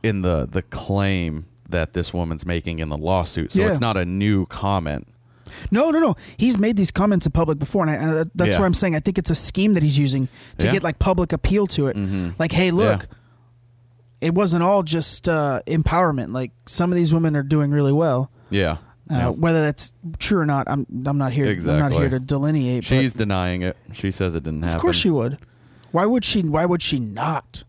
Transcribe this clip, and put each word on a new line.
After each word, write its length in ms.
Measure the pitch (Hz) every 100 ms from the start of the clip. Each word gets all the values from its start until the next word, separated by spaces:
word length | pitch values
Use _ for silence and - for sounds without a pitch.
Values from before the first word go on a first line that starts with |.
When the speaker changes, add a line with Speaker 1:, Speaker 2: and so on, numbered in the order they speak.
Speaker 1:
in 200 | 113 101
the, 240 | 90 80 64
the 120 | 92
claim 840 | - - - 98 98 95 82 78 82 _ -
that 240 | 87 80
this 220 | 90 82
woman's 320 | 87 82 80 85
making 320 | 85 85 80
in 100 | 80
the 80 | 73
lawsuit. 560 | 80 95 85 - 80
So 80 | 190
Speaker 2:
Yeah. 80 | 208
Speaker 1:
it's 120 | 156
not 160 | 120 98
a 60 | 87
new 400 | 95 104 101 90
comment. 600 | - 98 98 78 71 - _ _ _ - - -
Speaker 2:
No, 200 | 208 320
no, 100 | 311
no. 140 | 311 156 - -
He's 220 | 240 220
made 180 | 214 208
these 140 | 180
comments 360 | - 208 190 156
in 60 |
public 260 | 170 160 151
before, 240 | 143 196 156
and 40 |
I, 40 |
and 360 | 151 160 160 165
that's 180 | 175 180
Speaker 1:
Yeah. 60 | 185
Speaker 2:
why 60 | 190
I'm 80 |
saying 200 | 175 190
I 60 | 156
think 180 | 196 185
it's 120 | 170
a 40 |
scheme 400 | 160 - - 208
that 80 | 190
he's 160 | 151 139
using 300 | 143 135 127 - - -
to 80 | -
Speaker 1:
Yeah. 60 |
Speaker 2:
get, 100 | 156
like, 160 | 170 143
public 340 | 196 180 175
appeal 340 | 165 - 196 202
to 180 | - 139
it. 80 | 101
Speaker 1:
Mm-hmm. 340 | 95 98 87 92
Speaker 2:
Like, 140 | 160
"Hey, 140 | 170 185
Speaker 1:
Yeah. 60 |
Speaker 2:
look, 360 | 170 107 101 - - _ _ _ _ _ _ _ _ _ _
it 140 | 165
wasn't 280 | 175 196 165
all 200 | 175 202
just, 460 | 160 165 151 - 175
uh, 320 | 160 143 131 -
empowerment. 640 | 160 - 170 180 139 82
Like, 200 | 123 127 _ -
some 240 | - 175
of 40 | 175
these 160 | 165
women 220 | 165 165 147
are 60 |
doing 280 | 139 151 143
really 220 | 147 139
well." 380 | 143 165 131 131 - -
Speaker 1:
Yeah. 280 | 101 87 78 - _ -
Speaker 2:
Uh, 40 |
Speaker 1:
Yeah. 140 | 143 123
Speaker 2:
whether 340 | - 165 165
that's 300 | 151 143 - _ 170 165
true 200 | - 202
or 60 | 151
not, 200 | 139 -
I'm, 180 | 139 127 120 139
I'm 100 | 143
not 140 | 135
here, 120 | 123
I'm 60 | 131
not 40 |
Speaker 1:
Exactly. 440 | 95 82 76 139 82
Speaker 2:
here 120 | 82
to 100 | 127
delineate, 600 | 127 143 147 156 127 123
but 80 | - 131
Speaker 1:
She's 140 | 127
denying 480 | 113 107 95 90 90
it. 140 | 90 - -
She 180 | - 98
says 240 | - 92
it 80 | 80
didn't 200 | 76 76
Speaker 2:
Of 40 | 85
Speaker 1:
happen. 100 | 82
Speaker 2:
course 140 | 349 -
she 120 | 196
would. 280 | 147 117 143 - _ - - -
Why 120 | 165
would 200 | 208 247 -
she, 160 | 214
why 240 | 165 151 175
would 160 | 175
she 160 | - 139
not? 640 | 113 104 143 151 - -